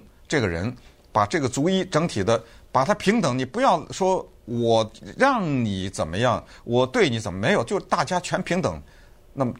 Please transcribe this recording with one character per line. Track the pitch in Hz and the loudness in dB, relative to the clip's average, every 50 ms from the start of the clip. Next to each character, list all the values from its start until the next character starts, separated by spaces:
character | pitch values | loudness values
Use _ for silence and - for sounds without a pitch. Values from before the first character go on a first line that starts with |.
| - - - - - | -8 -14 -20 -20 -8
这 | - 170 147 | -2 0 0
个 | 110 92 | 0 0
人， | 85 82 92 120 123 - - - - _ _ _ - | 0 -2 -4 -6 -8 -10 -16 -20 -20 _ _ _ 0
把 | 107 104 | 2 2
这 | 101 - 170 | 2 2 0
个 | 139 120 | 0 0
族 | - 139 143 180 | 0 0 0 2
裔 | 190 190 180 | 2 0 0
整 | 190 - 156 - | 0 0 0 0
体 | 170 - 107 95 | 0 -2 -2 0
的， | 98 113 110 - - - - - - - | 2 2 0 0 -6 -16 -20 -20 -4 -2
把 | 123 135 | 0 2
他 | 165 208 | 2 0
平 | - - 185 220 240 | 0 0 0 2 2
等。 | 180 139 123 131 | 2 0 0 -2
你 | 131 | -4
不 | 123 - 233 | -4 -2 0
要 | 269 254 190 160 123 - - | 2 2 2 2 0 -6 -6
说 | - 190 185 185 175 - - - - _ | -2 0 0 0 0 -2 -8 -16 -20 _
我 | - 120 117 117 117 113 113 110 107 - - - 95 - | -8 -4 -2 2 4 4 4 2 0 -4 -12 -18 -16 -2
让 | - 254 277 262 233 185 156 143 131 117 | 0 2 2 2 2 0 0 0 0 0
你 | 107 98 95 92 98 | 0 -2 -2 -4 -6
怎 | - - 90 | -4 -4 -4
么 | 78 82 98 | -4 -2 0
样， | 120 127 110 90 - - - - - | 2 2 2 0 -2 -8 -18 -18 -8
我 | - 117 123 127 | -2 2 2 2
对 | 127 - - 202 147 | 2 2 2 2 2
你 | 117 113 | 2 -2
怎 | 107 98 87 | -4 -6 -6
么 | 95 | -2
没 | 104 147 208 | 0 0 0
有， | 165 117 | 0 0
就 | - 214 185 | -2 -2 -4
大 | - - - 175 151 | -2 -2 0 0 0
家 | - 185 180 | 0 -2 -4
全 | 170 - - 175 185 | -2 -2 -4 -4 -2
平 | - 170 185 | -2 -2 -2
等。 | 151 107 82 73 - - - - - - - - - - - | 0 -2 -4 -6 -10 -16 -20 -20 -20 -20 -20 -20 -20 -16 -6
那 | 139 135 | -4 -2
么 | 120 - - | -2 -2 0